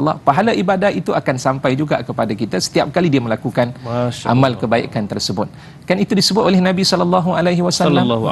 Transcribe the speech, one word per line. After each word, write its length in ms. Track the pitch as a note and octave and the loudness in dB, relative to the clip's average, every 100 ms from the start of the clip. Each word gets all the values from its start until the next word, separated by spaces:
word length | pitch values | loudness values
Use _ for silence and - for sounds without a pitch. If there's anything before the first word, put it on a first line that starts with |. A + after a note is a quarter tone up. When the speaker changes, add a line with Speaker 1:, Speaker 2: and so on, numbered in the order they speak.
Speaker 1:
Allah. 160 | C#3+ D#3 | -2 0
Pahala 400 | - C#3 A3 G#3 | 0 2 2 0
ibadah 320 | F#3+ F#3+ G3+ | 0 0 0
itu 240 | F#3 F3 | -2 -2
akan 240 | E3 D3+ B2+ | -2 -2 -2
sampai 400 | C#3 C3+ C3+ C3+ | -2 0 0 -2
juga 240 | D3 D3 | -2 -4
kepada 320 | B2+ A#2 A2+ | -4 -4 -4
kita 240 | G#2 A2 F#3 | -2 -4 -4
setiap 320 | - E3+ - | -2 -2 0
kali 240 | D#3+ F3 | 0 2
dia 80 | C#3 | 2
melakukan 560 | A#2+ A2 - A2+ A#2+ B2 | 0 -2 -2 0 0 -2
Speaker 2:
Masya 480 | B2 A#2+ B2 A#2+ - | -6 -2 -2 -2 0
Speaker 1:
amal 240 | A#2+ C3+ A2+ | 2 2 0
Speaker 2:
Allah. 40 | |
Speaker 1:
kebaikan 400 | A#2 A#2 B2 - | 0 0 0 -4
tersebut. 400 | G#2 G2+ - G2 G2+ - - - | -4 -4 -4 -4 -6 -8 -20 -14
Kan 160 | - F#3 | -4 0
itu 160 | G3+ A3 | 2 2
disebut 240 | - F#3+ | 2 2
oleh 240 | F3+ F#3+ | 2 4
Nabi 240 | F3+ F#3 F#3+ | 2 2 2
sallallahu 480 | F3 F3+ F#3 F3 E3 | 2 2 2 2 0
alaihi 240 | F3 F3 | 2 2
wasallam, 400 | F3 F3 F3 C#3 B2 | 0 2 2 2 2
Speaker 2:
Sallallahu 160 | A#2 A2 | 0 0